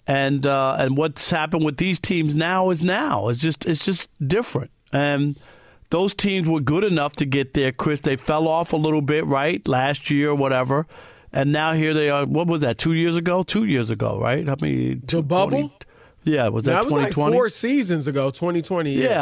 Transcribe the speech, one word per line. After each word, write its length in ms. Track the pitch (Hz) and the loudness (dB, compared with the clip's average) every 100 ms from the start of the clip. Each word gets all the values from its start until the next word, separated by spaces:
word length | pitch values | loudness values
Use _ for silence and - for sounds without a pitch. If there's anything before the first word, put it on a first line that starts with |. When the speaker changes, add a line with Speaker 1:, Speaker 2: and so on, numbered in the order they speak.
| - | -2
Speaker 1:
and, 380 | 139 139 143 139 | 0 0 0 0
uh, 300 | 135 135 - | 2 2 0
and 180 | 131 135 | 0 0
what's 320 | 156 - - | -2 -2 -2
happened 340 | 165 156 170 | -2 0 0
with 140 | 151 127 | 0 0
these 220 | 185 180 | 0 0
teams 340 | - 175 156 151 | 0 0 0 0
now 340 | 165 185 185 | 0 2 2
is 120 | 170 | 2
now. 460 | 175 196 294 107 107 | 0 0 0 -2 -2
It's 100 | 120 | 0
just, 260 | 160 151 - | -2 -2 -2
it's 200 | 156 - | -2 -2
just 240 | 180 - - 135 | -2 -6 -6 -2
different. 460 | 196 240 - 135 _ _ | 0 0 -4 -8 _ _
And 460 | 143 143 143 143 139 - - - - - | -2 0 0 0 -4 -12 -20 -20 -20 -4
those 240 | 165 196 | 0 0
teams 360 | - 202 190 160 | 0 0 0 0
were 100 | 160 | 0
good 240 | 127 165 | 2 2
enough 300 | 208 160 147 - | 2 0 0 -2
to 80 | 139 | 0
get 280 | 139 131 | 0 0
there, 180 | 147 131 | 0 0
Chris. 300 | - 156 147 | 0 -2 -2
They 140 | 151 135 | 0 -2
fell 320 | - 156 160 | 0 0 2
off 260 | 160 170 | 0 0
a 40 | 160 | 0
little 240 | 156 156 | 0 0
bit, 240 | 139 151 160 | 0 0 0
right, 400 | 135 151 202 - | 0 0 -2 0
last 420 | 127 135 143 - | 0 0 -2 -2
year 220 | 143 147 | 0 2
or 40 | 143 | 0
whatever. 520 | 135 127 127 139 160 - - - - | 2 0 0 -2 -4 -10 -20 -20 -6
And 180 | - 139 | -2 0
now 200 | 147 160 | 2 2
here 200 | 160 156 | 2 2
they 160 | 156 147 | 2 2
are. 160 | 143 135 | 2 0
What 220 | 151 170 | 0 0
was 120 | 165 | 0
that, 160 | 135 110 | 0 0
two 160 | 160 | 0
years 220 | 165 170 170 | 2 2 0
ago? 280 | 170 180 | 0 0
Two 200 | 175 208 | 0 0
years 260 | 214 135 113 | 0 0 0
ago, 300 | 107 113 104 | -2 -4 -2
right? 300 | 117 139 156 | 0 0 -2
I 60 | 147 | -2
mean, 400 | 151 131 123 127 | -2 0 -2 -4
Speaker 2:
The 60 | 127 | -4
Speaker 1:
two, 140 | 165 | -2
Speaker 2:
bubble? 260 | 143 180 196 277 | 0 0 2 0
Speaker 1:
twenty, 140 | 294 - - - - - 156 | -2 -8 -20 -20 -20 -6 0
yeah, 240 | 147 113 | 2 2
was 160 | 113 107 | 0 0
that 80 | |
Speaker 2:
That 120 | 180 233 | 2 2
was, 80 | |
like, 80 | 143 | 0
Speaker 1:
twenty 100 | 135 | 0
twenty? 220 | 143 147 240 | 0 2 2
Speaker 2:
four 120 | 226 | 2
seasons 560 | - 226 277 190 165 139 | 0 0 0 0 -2 -2
ago, 240 | 139 135 | -2 -2
twenty 300 | - 170 170 | -2 -2 -2
twenty, 300 | 160 180 151 | -2 -2 0
yeah. 160 | 139 254 180 | 0 2 2